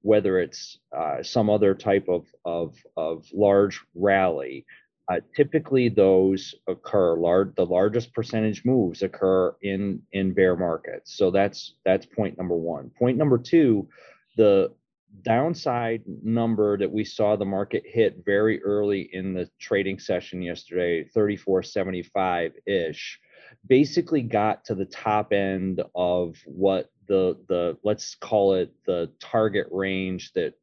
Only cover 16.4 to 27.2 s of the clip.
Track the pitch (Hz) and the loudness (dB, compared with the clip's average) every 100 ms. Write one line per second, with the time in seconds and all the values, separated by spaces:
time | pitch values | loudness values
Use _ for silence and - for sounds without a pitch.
16.4 | 117 107 104 101 95 107 107 - 104 107 | 0 0 0 2 -2 -2 -6 -2 0 0
17.4 | 98 98 101 113 - 113 104 - 95 101 | -2 -4 -4 -6 -4 0 0 0 -2 2
18.4 | 110 107 98 104 104 98 - 92 95 92 | 2 0 -2 -2 0 -2 -4 -8 -6 -6
19.4 | 87 _ - 101 98 95 - 90 - 90 | -8 _ -4 -2 -2 -6 -4 -6 -6 -10
20.4 | 87 85 - 90 87 82 - 113 104 101 | -8 -10 -6 -4 -2 -2 -2 -2 0 -2
21.4 | - 95 92 104 95 92 85 98 92 87 | -2 -2 -2 -6 -4 -6 -6 -4 -2 -2
22.4 | 85 - - 95 82 76 - - _ - | -4 -6 -4 -2 -2 -8 -14 -16 _ -20
23.4 | - _ - 131 147 175 170 156 117 110 | -20 _ 2 4 4 0 0 -2 0 0
24.4 | 107 101 - 95 95 - 110 107 104 101 | 0 -2 -6 -6 -6 -6 0 0 2 0
25.4 | 95 95 95 85 - 90 90 90 87 80 | 0 -2 -2 -4 -6 -2 0 0 -2 -8
26.4 | 82 78 95 95 - _ - 98 | -18 0 0 0 -4 _ 0 2